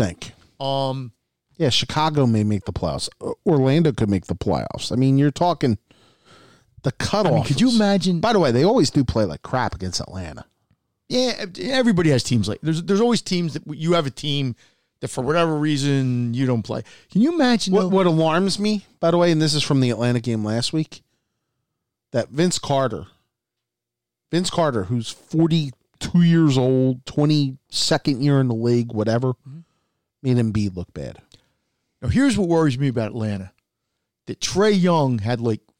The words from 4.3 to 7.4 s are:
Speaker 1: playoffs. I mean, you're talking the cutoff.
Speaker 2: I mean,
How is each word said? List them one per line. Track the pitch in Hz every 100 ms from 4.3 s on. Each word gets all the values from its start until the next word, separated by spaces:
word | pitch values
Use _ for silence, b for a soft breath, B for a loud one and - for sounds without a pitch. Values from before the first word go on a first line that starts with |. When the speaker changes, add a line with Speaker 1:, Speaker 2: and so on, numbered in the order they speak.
| 85
Speaker 1:
playoffs. | 104 85 - - -
I | 117
mean, | 135 135
you're | 147
talking | - 175 156 135 104 _ b b b b b b b b -
the | 135
cutoff. | - - 202 190
Speaker 2:
I |
mean, | -